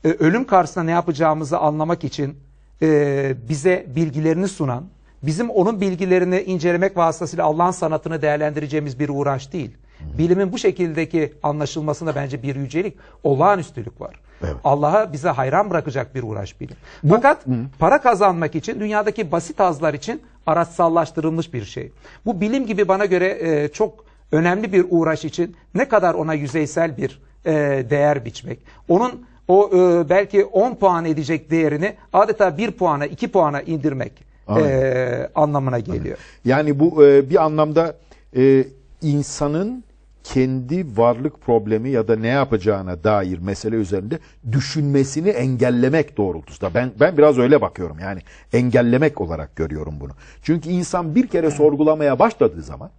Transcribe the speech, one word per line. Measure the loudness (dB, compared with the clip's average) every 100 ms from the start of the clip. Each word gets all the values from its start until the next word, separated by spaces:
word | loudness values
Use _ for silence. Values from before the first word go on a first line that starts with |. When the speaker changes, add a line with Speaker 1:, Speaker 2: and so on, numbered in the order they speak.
Speaker 1:
e, | 0
ölüm | 0 0 0
karşısında | 2 2 0 -4
ne | -2
yapacağımızı | -2 -2 0 0 0 -2 -2
anlamak | 0 -2 -4 -4
için, | -4 -6 -8 -8 -20 _ _ _
e, | 2 2 2 0 -2 -4 -6
bize | -2 0 0 -2 -2
bilgilerini | -2 0 0 0 -2
sunan, | -4 -4 -4 -10 _ _ _
bizim | -6 -4 -2
onun | 2 0 0
bilgilerini | -2 -2 0 2 2 0
incelemek | -2 -2 0 0 0 2
vasıtasıyla | 0 0 -8 -2
Allah'ın | 0 2 0
sanatını | 0 -2 -2 -4 -2
değerlendireceğimiz | -2 0 -2 -4 -4 -4 -4 -6
bir | -4
uğraş | -2 -2 -4 -6
değil. | -10 -10 -12 _ _
Speaker 2:
Hı. | -12 -2
Speaker 1:
Bilimin | 2 2 2
bu | 0
şekildeki | -2 0 -4 -2 -2 -2 -2 -4
anlaşılmasında | -4 -4 -4 -6 -4 -4 -4
bence | -6 -6 -8
bir | -8 -6
yücelik, | -4 -4 -4 -8 -20 -6
olağanüstülük | -2 4 4 2 -2 -10 -14 -14
var. | -16 -16 _ -10
Speaker 2:
Evet. | -8 -2
Speaker 1:
Allah'a | 0 2 2 2 0
bize | -4 -4
hayran | -2 0 0 0
bırakacak | -2 -4 -6 -6
bir | -8
uğraş | -8 -8 -10 -12
bilim. | -16 -16 -20 -4
Speaker 2:
Bu | 2
Speaker 1:
Fakat | 6 6 2 -2
Speaker 2:
Hı. | -4 -4 0
Speaker 1:
para | 2 4
kazanmak | 2 2 2 2 -4
için, | -4 -6 -6
dünyadaki | -2 -2 -2 -4 -2
basit | -2 -4 0
hazlar | 0 2 -2
için | -2 -8 -10 -12 _ -2
araçsallaştırılmış | 0 0 0 2 2 0 -2 -2 -2 -6
bir | -8
şey. | -10 -12 -14 -16 -20 -10 -6
Bu | -2
bilim | 0 0 -2
gibi | -2 2
bana | 2
göre, | 2 2 0 -2
e, | -2 0 -2
çok | -2 -4 -4 -20 _ _
önemli | 0 2 0 2
bir | 2 4
uğraş | 2 2 -2
için | -6 -6 -6 -6 _
ne | -4 2
kadar | 2 2
ona | 0 -4
yüzeysel | -4 -4 -4 -2 -2 -2 -2
bir, | -8 -8 _ _ -2
e, | 0 0 -2 0
değer | 2 2 0
biçmek, | -4 -14 -14 -14 _ -20 0
onun | 2 2 -4 -20 _ 2
o, | 4 6
e, | 4 4 4 4
belki | 2 4 0
on | 2 2 0
puan | 2 2 2
edecek | 0 -4 -2 -4 -2
değerini | 0 0 0 -4 -6 -2
adeta | 2 2 2 0 0
bir | -6
puana, | -2 0 0 -4
iki | -6 -2
puana | 2 2 0
indirmek, | -4 -2 -2 -4 -8 -12 -20 _ -2
Speaker 2:
Aynen. | 2 2
Speaker 1:
e, | 2 0 0 -2 -4 -4
anlamına | 0 0 0 -2 -4
geliyor. | -4 -6 -6 -10 -16 -6
Speaker 2:
Yani | 0 2 2 2
bu, | 2 8 8
e, | 8 6
bir | 2
anlamda, | 2 2 2 2 0 -4 _ -20 _ 2
e, | 6 6 2 -6 _ -6
insanın | -2 -2 -2 -4 -2 -2 -4 -6 -14 _ _ _
kendi | -4 0 0 -2 -4 -4 -4 2
varlık | 2 2 -4 -6
problemi | 0 0 2 -2 0
ya | -2 0
da | 0
ne | 2
yapacağına | 0 0 0 0 -2 -4 -4
dair | 0 0 0 -4
mesele | -6 -4 -4 -4
üzerinde | -2 -4 -4 -10 -10 -16 -4
düşünmesini | -2 -2 -4 0 2 0 0 -2
engellemek | 0 -2 0 2 2 2 2 -2 -2
doğrultusunda. | -4 -4 -12 -8 -4
Ben, | -2 -4 2
ben | 2 6
biraz | 4 4
öyle | 4 4
bakıyorum. | 2 -6 -12 -10
Yani | -10 -10 -14 -20 -4
engellemek | 0 2 2 2 2 0 -2
olarak | -8 -6 -10 -8
görüyorum | -6 -6 -10 -12
bunu. | -14 -16 -20 -14
Çünkü | -4 -4 -2
insan | -4 -2 -4 0
bir | 0 0
kere | 0 -2
sorgulamaya | 4 2 4 2 2 0 2
başladığı | 2 2 0 0
zaman | -14 -14 -16